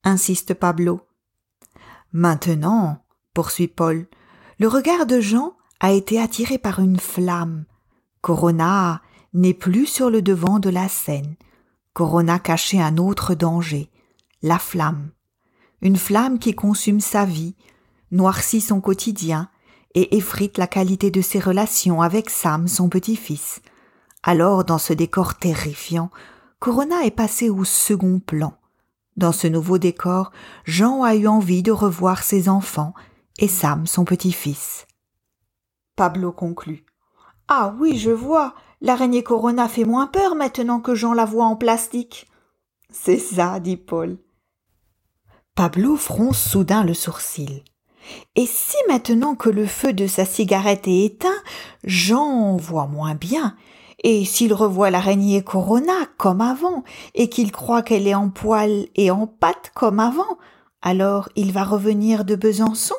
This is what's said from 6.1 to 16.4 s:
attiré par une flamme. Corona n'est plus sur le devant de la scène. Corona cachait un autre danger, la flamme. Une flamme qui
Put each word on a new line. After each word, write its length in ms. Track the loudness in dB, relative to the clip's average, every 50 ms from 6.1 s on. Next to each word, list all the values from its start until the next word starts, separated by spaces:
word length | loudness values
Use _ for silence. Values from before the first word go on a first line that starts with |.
| -2 0
attiré 380 | 0 -2 -4 -6 -4 -2 -4 -2
par 220 | -2 -4 0 2
une 200 | 2 2 2 2
flamme. 640 | -2 -4 -4 -2 -2 -2 -2 -2 -4 -6 -6 -8 -12 _ _ _ _ _ _ _ _ _ _ _
Corona 800 | -2 -2 0 2 2 2 2 2 2 2 2 2 2 0 -2 -4 _ _ _ _ _ _
n'est 220 | 0 2 4 4 2
plus 320 | 2 0 0 2 2 0
sur 240 | 0 0 0 0 2
le 100 | 2 2
devant 380 | 2 2 0 2 2 2 2 2
de 100 | 2 0
la 200 | 0 0 -2 -2
scène. 480 | -4 -6 -6 -6 -6 -6 -6 -10 -12 _ _ _ _ _ _ _ _ _ _ _ _
Corona 440 | -2 0 2 2 2 2 2 0 0
cachait 440 | 0 -2 -2 -2 -2 0 2 2
un 160 | 2 2 2 2
autre 360 | 2 0 0 -2 -2 -2 0
danger, 560 | 0 0 0 0 0 -2 -2 -4 -6 -6 _ _ _ _ _ _ _ _ _ _ _
la 160 | 0 0 0 0
flamme. 520 | -2 -4 -4 -2 -2 -2 -2 -4 -8 -12 _ _ _ _ _ _ _ _ _ _ _ _ _ _
Une 140 | 2 2 2
flamme 420 | 2 2 2 2 2 2 2 -2
qui 160 | -2